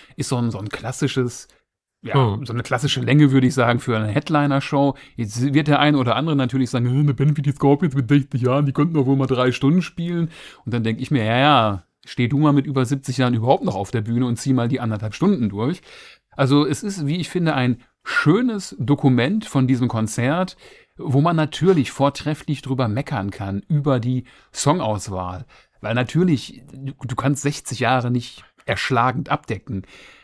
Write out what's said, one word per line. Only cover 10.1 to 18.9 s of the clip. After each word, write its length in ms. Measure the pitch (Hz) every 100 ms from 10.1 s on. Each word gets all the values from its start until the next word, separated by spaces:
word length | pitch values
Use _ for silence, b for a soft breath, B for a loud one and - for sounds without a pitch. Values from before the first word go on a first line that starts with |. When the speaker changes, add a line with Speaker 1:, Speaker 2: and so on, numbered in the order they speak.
| 170 160 B B B
Speaker 1:
Und 80 | -
dann 120 | 117
denk 160 | 113 113
ich 100 | 127
mir, 140 | 139
„Ja, 140 | 107 120
ja, 440 | 143 135 107 98 - _ -
steh 220 | - 120
du 100 | 147
mal 140 | 151
mit 140 | 143 143
über 180 | 131
siebzig 320 | 123 139 - 127
Jahren 160 | 123
überhaupt 300 | 123 117 165
noch 100 | 226
auf 160 | 95 101
der 120 | -
Bühne 240 | 107 117 127
und 100 | 113
zieh 160 | 139
mal 160 | 127 120
die 100 | 123
anderthalb 360 | 117 107 107
Stunden 340 | - 185 180 107
durch.“ 340 | 98 123 175 B B B B B
Also 340 | - 135 143 147
es 160 | -
ist, 220 | 208 196 139
wie 100 | 175
ich 120 | 151
finde, 240 | 180 165
ein 240 | 139 123 120 b _
schönes 720 | - - 147 196 247 208 - -
Dokument 680 | 120